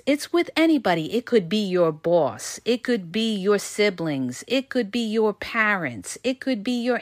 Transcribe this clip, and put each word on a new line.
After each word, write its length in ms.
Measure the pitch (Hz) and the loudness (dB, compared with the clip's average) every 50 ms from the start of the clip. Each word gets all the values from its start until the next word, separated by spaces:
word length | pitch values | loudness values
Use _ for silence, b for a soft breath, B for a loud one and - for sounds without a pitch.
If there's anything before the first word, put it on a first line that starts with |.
| - | -2
it's 280 | 262 294 294 - - - | 0 0 0 0 0 0
with 160 | 339 330 - - | 0 0 0 2
anybody. 600 | 311 320 330 311 262 - 190 175 165 156 - 202 | 2 4 4 4 4 4 2 2 2 0 -2 -2
It 80 | 247 - | -4 0
could 240 | - 247 214 170 160 | 2 2 2 2 2
be 160 | 208 214 208 | 0 0 0
your 260 | 185 180 180 170 160 | 2 2 4 4 2
boss. 720 | 151 151 - 165 175 170 147 120 107 110 - - - - - | 2 0 0 2 4 4 4 2 -2 -6 -10 -12 -12 -6 -2
It 180 | 214 247 240 - | -2 -2 0 0
could 260 | 254 240 208 175 160 | 0 -2 -2 -2 -4
be 240 | 175 214 226 226 214 | -2 -2 0 0 -2
your 240 | 196 185 208 202 196 | 0 2 2 2 2
siblings. 840 | - - - 214 208 208 185 175 165 156 143 135 131 123 127 - - | 0 -2 0 2 2 2 2 0 -2 -2 -2 -2 -2 -4 -6 -8 -6
It 220 | - - 269 262 - | -2 -2 -2 -2 -2
could 240 | - 247 226 196 | -2 -2 -2 -2
be 80 | - 240 | -2 -4
your 320 | 226 214 214 226 220 214 | -2 0 0 2 2 2
parents. 840 | 202 - - - - 233 214 208 208 185 160 127 113 95 - - - - | 0 -2 -8 -6 -2 0 0 2 0 0 -2 -6 -8 -8 -12 -12 -10 -6
It 180 | - 254 262 - | -4 -4 -4 -2
could 220 | - 269 254 202 | -2 -4 -4 -2
be 200 | 190 254 247 240 | -2 -4 -2 -2
your 180 | 233 254 240 208 | 0 0 -2 -2